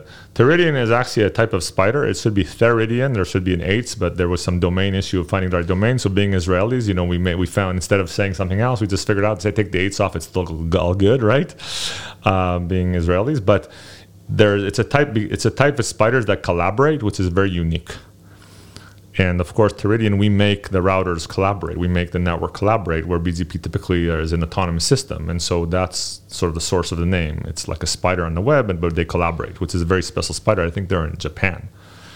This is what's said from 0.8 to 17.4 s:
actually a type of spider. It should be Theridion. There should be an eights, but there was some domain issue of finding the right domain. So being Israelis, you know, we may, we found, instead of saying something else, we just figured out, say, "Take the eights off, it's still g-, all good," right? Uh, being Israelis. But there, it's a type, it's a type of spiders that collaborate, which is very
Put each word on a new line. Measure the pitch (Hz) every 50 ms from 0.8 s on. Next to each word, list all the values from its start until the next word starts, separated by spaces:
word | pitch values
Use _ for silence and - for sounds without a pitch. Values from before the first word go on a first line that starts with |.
| 120 110
actually | 117 123 120 - - 117
a | 104 92
type | - - 113 -
of | 95 90 -
spider. | - - - 95 107 131 147 -
It | - 98
should | - - 117 104
be | 98 85
Theridion. | - - - 117 117 120 113 113 110 117 120 131 139 123
There | 110 107
should | - - 95 90
be | 92 90
an | 85
eights, | 82 90 101 123 120 - -
but | 107 92 85 82
there | 87 90 87
was | 90 87
some | - 95 90 87
domain | 90 87 90 92 98 101 95
issue | 98 92 - - 92
of | 82 -
finding | 101 95 92 90
the | 90
right | 87 85
domain. | 90 92 92 107 120 131 120
So | - 98
being | 92 101 101 98
Israelis, | 98 92 82 92 90 90 104 117 127 127 110
you | 101 92
know, | 90 87
we | 87 90 87
may, | 90 90 85
we | 92 90
found, | - - 104 98 92 92
instead | 90 - - 101 98
of | 92 -
saying | - - 101 98 90
something | - 95 87 95 104
else, | 117 127 127 104
we | 110
just | 92 98 92 -
figured | - 104 98 101
out, | 107 110 -
say, | - 104
"Take | - 110 104 90
the | 95 90
eights | 92 98 - -
off, | 101 95 -
it's | 82 -
still | - - 92 87
g-, | 80 82 78 82 82 82 80
all | 85 87 92
good," | 101 95 101 127 135
right? | 110 104 123 147 180 - - - - - - - - - - - - - - - -
Uh, | 104 95 92 92 90 90 90
being | 87 85 92 92 90 90 90
Israelis. | 87 82 87 90 92 110 143 156 127 92
But | 101 101 92 - - - - - - - - - - - - - -
there, | 101 98 107 104 101
it's | 101 101 101 - -
a | 110
type, | - - 143 143 139 110
it's | 110 104 - - - -
a | 113
type | - - 135 143 - 120
of | 107
spiders | - - - 110 117 127 131 110
that | 104 98 -
collaborate, | - 98 87 85 85 92 101 120 139 156 156 131 107
which | 101 - -
is | 95 90
very | 85 98